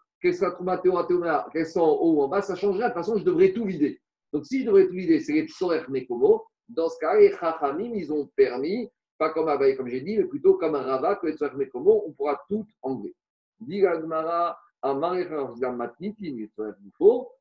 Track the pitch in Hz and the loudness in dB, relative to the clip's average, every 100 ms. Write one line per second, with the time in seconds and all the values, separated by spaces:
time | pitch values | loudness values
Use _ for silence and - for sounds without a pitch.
0 | _ _ 180 175 180 - 180 180 185 170 | _ _ -2 0 -2 -2 -4 0 2 0
1 | 170 175 170 147 - 160 160 180 160 139 | 0 0 2 -2 -2 -4 -2 2 4 4
2 | 165 151 139 196 196 175 202 190 240 240 | 4 4 2 0 -2 -2 -2 0 -2 -2
3 | 202 214 165 160 190 233 202 165 139 - | -2 0 0 4 4 4 -4 0 -2 -2
4 | _ _ _ 147 - 262 226 196 185 180 | _ _ _ -8 -4 -4 4 6 6 0
5 | 170 151 - 151 156 - 180 156 131 135 | 2 2 2 -2 -2 -4 -2 -2 -2 -6
6 | 123 120 156 220 - _ _ - 165 - | -4 0 2 2 -4 _ _ -4 -4 -4
7 | 156 208 202 - 170 160 143 156 240 214 | 0 6 6 4 -4 -2 -4 -4 -6 -6
8 | 147 151 139 - 127 123 151 233 214 _ | -4 -6 -4 2 2 2 -4 -4 -6 _
9 | _ - 160 160 156 135 135 135 123 127 | _ -4 -2 0 -2 2 2 0 -4 -6
10 | 165 214 - 139 180 190 160 143 127 131 | -4 -2 -2 2 2 4 0 -2 -2 -2
11 | 160 202 160 156 143 131 135 123 175 220 | 0 -2 -4 -4 -6 -4 -6 0 2 2
12 | 156 - 147 139 - 214 - _ 135 123 | 0 -6 -4 -4 -4 -8 -8 _ -8 -8
13 | - - _ _ _ _ 123 196 185 165 | -10 -16 _ _ _ _ -8 0 0 0
14 | 160 160 160 170 170 - _ - 135 139 | -4 -4 -2 -2 -2 -4 _ -6 -4 -2
15 | 170 180 165 151 127 117 127 120 120 - | -2 -2 -4 -6 -8 -4 -6 -4 -10 -8
16 | 202 214 170 117 104 - 107 101 101 - | -12 -8 -10 -10 -12 -10 -10 -10 -20 4
17 | 196 262 - _ | 6 6 -4 _